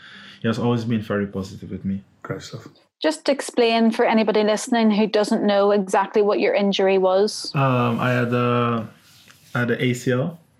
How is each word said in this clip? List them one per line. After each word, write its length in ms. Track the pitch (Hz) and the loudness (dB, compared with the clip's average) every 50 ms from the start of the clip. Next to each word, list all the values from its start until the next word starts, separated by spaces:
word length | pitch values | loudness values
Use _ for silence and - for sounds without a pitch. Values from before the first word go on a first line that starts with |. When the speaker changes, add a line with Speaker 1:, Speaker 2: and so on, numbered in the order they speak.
| - - - - - - - - | -20 -20 -20 -20 -20 -20 -14 -6
Speaker 1:
he 60 | - 113 | -4 -4
has 120 | 110 - | -2 -2
always 260 | - 120 120 120 110 | 0 0 0 0 -2
been 160 | 113 123 110 | -2 -4 -4
very 240 | 104 - 107 101 101 98 | -2 -2 -4 -4 -4 -4
positive 440 | - 98 95 98 98 98 - - | -6 -8 -10 -10 -12 -16 -14 -12
with 120 | - 92 - | -12 -8 -6
me. 180 | 95 - 196 - _ _ _ | -6 -6 -6 -8 _ _ _
Speaker 2:
Great 220 | - - - - - | -12 -12 -12 -12 -12
stuff. 240 | - - 113 - - - _ _ _ _ _ | -14 -16 -16 -16 -18 -20 _ _ _ _ _
Speaker 3:
Just 260 | - 311 311 311 - - | -4 -4 -2 -2 0 -2
explain 640 | 277 277 - - - - 240 233 226 226 226 226 | -2 -2 -2 -4 0 0 2 2 4 2 2 2
for 140 | 220 - 240 | 2 2 2
anybody 380 | 185 - 220 220 202 208 214 214 | 2 2 2 2 2 2 2 2
listening 480 | 208 214 208 - - 240 233 226 220 | 2 0 -2 -2 -2 0 2 2 2
who 160 | 208 202 220 196 | 2 2 2 2
doesn't 360 | 214 208 208 202 226 214 - | 2 0 0 2 0 0 2
know 260 | 208 202 202 202 202 | 2 2 4 4 4
exactly 500 | 202 208 190 185 190 220 190 190 - 226 | 4 2 2 0 0 0 0 2 2 2
what 180 | 208 202 208 - | 2 2 2 2
your 140 | 202 190 123 | 2 0 0
injury 440 | - 202 202 190 - 196 190 196 190 | 2 0 0 0 2 2 2 2 4
was. 520 | 185 185 185 190 202 214 - - - - - | 2 2 4 2 2 0 -2 -6 -8 -6 -2
Speaker 1:
Um, 440 | 147 139 135 127 123 120 120 117 117 | 0 0 2 2 2 0 0 0 0
I 120 | 123 127 | 0 0
had 200 | 127 123 123 117 120 | 0 0 0 0 0
a, 540 | 123 123 120 120 120 120 120 117 117 110 110 - _ _ _ - - - - - _ _ - - | 0 0 0 0 0 0 -2 -2 -4 -6 -8 -14 _ _ _ -20 -20 -20 -20 -20 _ _ -8 -6
I 40 | 123 | -4
had 120 | 123 117 | -2 -2
a 120 | 117 - - | -2 0 0
A 100 | 123 123 | -2 -2
C 180 | 123 - 135 | -2 -2 -2
L. 280 | 123 123 139 175 170 - _ _ _ | 0 0 -2 -4 -6 -12 _ _ _